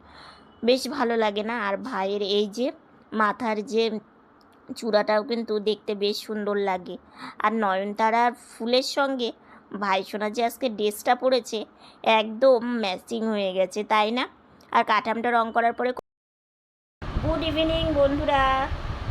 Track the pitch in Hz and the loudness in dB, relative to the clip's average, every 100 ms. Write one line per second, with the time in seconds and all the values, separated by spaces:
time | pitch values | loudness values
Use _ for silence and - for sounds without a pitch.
0 | - - - - - - 226 254 254 285 | -16 -20 -20 -20 -20 -4 2 2 0 -4
1 | 240 233 214 202 214 240 202 196 208 214 | -2 2 0 0 -4 -4 -4 -4 -4 -4
2 | 196 202 202 202 208 214 254 - - - | -4 -2 0 0 0 -2 -4 -4 -18 -20
3 | - 214 220 294 240 214 196 214 226 214 | -10 0 0 0 -2 -4 -2 0 0 -2
4 | - _ _ _ - _ - 254 233 208 | -10 _ _ _ -20 _ -16 -8 0 0
5 | 208 214 202 233 226 214 202 208 - 208 | 2 0 0 -4 -2 -2 -2 -4 -4 -2
6 | 202 208 - 214 202 202 196 185 175 175 | -2 -4 -6 -6 -2 0 0 -2 -6 -14
7 | - - - - 214 226 208 190 202 208 | -16 -18 -16 -2 0 2 0 0 -2 0
8 | 220 226 240 240 - - 226 254 269 - | 2 4 2 0 -16 -8 0 0 0 0
9 | 277 269 226 - - - _ 196 202 196 | 0 0 -4 -6 -18 -20 _ -4 0 0
10 | 190 208 214 220 233 - 262 208 208 208 | 0 -4 -4 0 -2 0 -4 0 -2 -2
11 | - 247 254 254 220 220 - - - - | 0 2 4 0 -2 -8 -8 -16 -20 -4
12 | - 220 220 220 262 247 233 240 208 185 | 2 2 2 4 6 6 4 -2 -2 -4
13 | - 233 220 214 196 185 185 214 208 214 | -6 -4 -2 0 -2 0 0 0 0 2
14 | 214 240 311 - _ - - - 226 214 | 2 0 -4 -8 _ -20 -2 0 4 2
15 | 214 220 240 240 226 226 233 233 190 170 | 2 -2 2 2 2 2 2 0 -4 -4
16 | - _ _ _ _ _ _ _ _ _ | -12 _ _ _ _ _ _ _ _ _
17 | - - 311 320 320 302 320 330 330 294 | -6 -2 0 -2 0 0 2 2 0 2
18 | 277 285 302 277 269 262 277 - - - | 2 2 2 4 4 2 0 -4 -6 -6
19 | - | -6